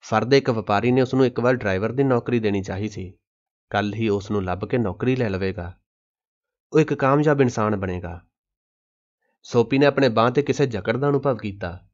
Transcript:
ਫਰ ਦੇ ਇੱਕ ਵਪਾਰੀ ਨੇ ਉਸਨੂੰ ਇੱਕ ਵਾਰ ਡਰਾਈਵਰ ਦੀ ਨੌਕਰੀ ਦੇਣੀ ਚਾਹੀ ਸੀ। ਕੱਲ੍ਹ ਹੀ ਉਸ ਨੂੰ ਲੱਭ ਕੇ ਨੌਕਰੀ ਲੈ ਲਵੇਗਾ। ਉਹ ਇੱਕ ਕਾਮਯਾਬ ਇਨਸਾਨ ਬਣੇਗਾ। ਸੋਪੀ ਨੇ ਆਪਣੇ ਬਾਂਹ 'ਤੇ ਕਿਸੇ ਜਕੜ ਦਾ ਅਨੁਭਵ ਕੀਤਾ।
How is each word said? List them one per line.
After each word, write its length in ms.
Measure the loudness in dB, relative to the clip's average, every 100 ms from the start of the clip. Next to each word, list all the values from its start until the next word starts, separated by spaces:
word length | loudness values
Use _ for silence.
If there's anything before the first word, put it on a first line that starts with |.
ਫਰ 240 | 0 -2 4
ਦੇ 120 | 2
ਇੱਕ 120 | 2
ਵਪਾਰੀ 420 | -4 0 0 2
ਨੇ 100 | 2
ਉਸਨੂੰ 240 | 2 2 2
ਇੱਕ 140 | 2
ਵਾਰ 160 | 0 0
ਡਰਾਈਵਰ 360 | 0 -2 -2
ਦੀ 120 | 0
ਨੌਕਰੀ 360 | 2 2 0 0
ਦੇਣੀ 220 | 0 -2
ਚਾਹੀ 280 | -4 -6 -8
ਸੀ। 240 | -8 -14 -16 _ _ _ _ _
ਕੱਲ੍ਹ 260 | -2 -2 -2
ਹੀ 140 | 0
ਉਸ 220 | 0 -2
ਨੂੰ 120 | -4
ਲੱਭ 160 | -2 -6 -2
ਕੇ 120 | -2
ਨੌਕਰੀ 380 | -2 -2 -2 -2
ਲੈ 140 | -2
ਲਵੇਗਾ। 440 | -2 -4 -6 -10 -14 _ _ _ _ _ _ _ _ _
ਉਹ 60 | 0
ਇੱਕ 140 | 2
ਕਾਮਯਾਬ 480 | 0 2 2 2 4
ਇਨਸਾਨ 340 | 2 2 -2 0
ਬਣੇਗਾ। 460 | -4 -6 -8 -14 _ _ _ _ _ _ _ _ _ _ _ _
ਸੋਪੀ 340 | -4 0 2 4
ਨੇ 80 | 4
ਆਪਣੇ 240 | 4 2
ਬਾਂਹ 200 | 4 2
'ਤੇ 120 | 2
ਕਿਸੇ 260 | 0 0 0
ਜਕੜ 300 | -2 -2 0
ਦਾ 120 | 0
ਅਨੁਭਵ 280 | 0 0 -2
ਕੀਤਾ। 500 | -6 -8 -10 -10 _